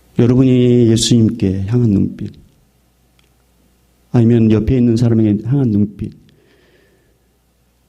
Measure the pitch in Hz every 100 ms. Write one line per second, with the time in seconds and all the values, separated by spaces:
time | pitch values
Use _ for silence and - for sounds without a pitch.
0 | _ - 120 127 131 127 123 123 117 113
1 | - 120 110 - 98 95 98 123 117 95
2 | 95 - 104 - _ _ _ _ _ _
3 | _ _ _ _ _ _ _ _ _ _
4 | _ 127 117 117 110 107 110 131 120 113
5 | 117 113 107 104 120 143 123 101 104 -
6 | 107 - _ _ _ _ _ _ _ _
7 | _ _ _ _ _ _ _ _